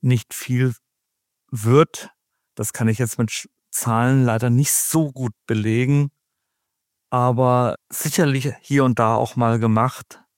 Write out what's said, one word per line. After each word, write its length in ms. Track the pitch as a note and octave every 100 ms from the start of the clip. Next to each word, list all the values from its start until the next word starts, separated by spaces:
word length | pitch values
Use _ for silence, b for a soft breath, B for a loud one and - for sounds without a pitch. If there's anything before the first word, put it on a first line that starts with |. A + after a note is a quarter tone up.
nicht 320 | B2+ A#2+ -
viel. 420 | - - B2 B2+ A2+ _ _ _ _ _ _ -
Wird, 600 | A2+ A2 C#3 E3 - - _ _ _ _ -
das 180 | G#2
kann 160 | - A2+
ich 80 | G#2+
jetzt 180 | A#2+ -
mit 120 | A2
Sch-, 180 | - - _ _
Zahlen 540 | - A#2+ A2+ B2 C3+ B2
leider 240 | A2 B2
nicht 240 | A#2+ C#3+
so 400 | - - D#3+ D3
gut 180 | C3 B2+ - -
belegen, 640 | A2 G#2+ A2+ B2+ C#3+ C#3+ _ _ _ _ _ _ _ _ _ -
aber 680 | B2 B2 A#2+ B2+ B2 A#2+ - -
sicherlich 640 | - D3+ - D3+ C3 C#3 -
hier 240 | - C#3
und 160 | C3 A#2+
da 160 | A2+ A2+
auch 220 | A#2+ B2
mal 220 | A#2 A2+
gemacht. 600 | A2+ A2 B2+ - - - _